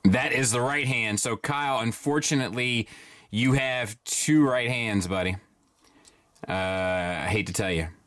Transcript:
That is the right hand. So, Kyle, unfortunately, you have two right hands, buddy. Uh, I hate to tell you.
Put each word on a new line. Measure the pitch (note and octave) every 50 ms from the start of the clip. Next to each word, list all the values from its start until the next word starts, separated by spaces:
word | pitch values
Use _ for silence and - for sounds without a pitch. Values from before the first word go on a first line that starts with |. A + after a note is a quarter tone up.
| -
That | G2 F#2 B2+ C3+ D#3
is | A#2+ B2+ C3+ A2+
the | A2+ B2
right | B2 C3+ C#3+ D3 C3+
hand. | C3 C3 A#2+ A2+ G#2+ G#2 G#2
So, | - B2+ A2+
Kyle, | - - - C#3+ C#3+ D3 C#3 C3+ A2+
unfortunately, | A2+ A#2 A2 - - C#3+ C#3+ D3+ D3 - D#3 C#3 C3 F#2+ G2 B2 B2 B2 A#2+ A#2 G#2+ - - - - - - - - _
you | - A2 B2 C3 C3+
have | C#3 C3 C3 B2+ B2+ A#2+ G#2 A2 _ _
two | - - - - D3 D3+ D#3 D3
right | C3+ B2 B2+ A#2+ A#2+
hands, | B2+ A#2+ A#2 A2+ G#2 G2 F2
buddy. | F2 F#2+ F#2+ F2+ F#2 F#2+ G2 - _ _ _ _ _ _ _ _ _ _ _ _ - _ _ _ _ _ _ -
Uh, | - -
I | F#2+ F#2+ F#2 F#2+ F#2+ F#2 F#2 F#2 F2+ F2 F2+ F2 D#2 C#2 F2
hate | G2 G#2+ F#2
to | - F2+
tell | - G#2 F#2+
you. | F2 D#2+ D#2+ E2 - _ _